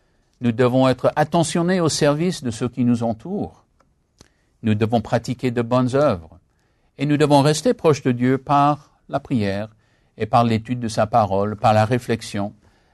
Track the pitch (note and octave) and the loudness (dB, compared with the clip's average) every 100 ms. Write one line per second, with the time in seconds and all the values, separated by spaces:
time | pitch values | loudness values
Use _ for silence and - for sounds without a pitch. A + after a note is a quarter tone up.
0 | _ _ _ - A#2+ A2+ B2 B2+ C3 B2+ | _ _ _ -6 -4 0 2 4 2 2
1 | C#3 - D3+ F3 D#3+ F3+ E3+ F#3 D#3+ - | -2 0 0 0 0 0 0 0 0 0
2 | D3 D3 F3 D#3+ B2+ A2 B2 - A#2+ A#2+ | 0 0 -2 -4 -8 -6 -6 -2 0 0
3 | A#2 A2 E3+ G3 F#2+ - _ _ _ _ | -2 -6 -8 -8 -8 -12 _ _ _ _
4 | _ _ - _ _ _ A2+ G#2+ A2 A#2 | _ _ -20 _ _ _ -2 0 0 0
5 | A2 A#2+ - B2 C3 A#2+ A#2 B2+ B2 C3 | 0 -4 -4 -6 -4 -2 -2 0 0 2
6 | D3 F#2+ D#2+ E2+ _ _ _ _ _ - | 0 0 -8 -20 _ _ _ _ _ -6
7 | C#3+ D3 D3 C#3+ D3+ D3+ B3+ A#3+ E3 D3+ | -2 2 4 4 4 0 0 0 2 2
8 | C#3 B2 B2+ C3 C3 C#3+ C#3+ D3 - _ | 0 0 0 0 0 2 2 0 -8 _
9 | - C#3+ - B2+ G2+ G2 G#2+ _ _ _ | -8 -8 -4 -4 -2 -4 -8 _ _ _
10 | _ - G#2+ C3 A#2 A2+ A2 B2 A#2+ G#2+ | _ -10 0 2 2 0 -4 -8 -6 -2
11 | A2 A#2+ G#2 F#2+ G2+ G#2+ A#2 G#2+ A2 B2 | 0 2 2 0 -2 0 2 2 2 0
12 | - A2+ - G#2 G2+ - _ _ _ | -2 -6 -6 -8 -8 -10 _ _ _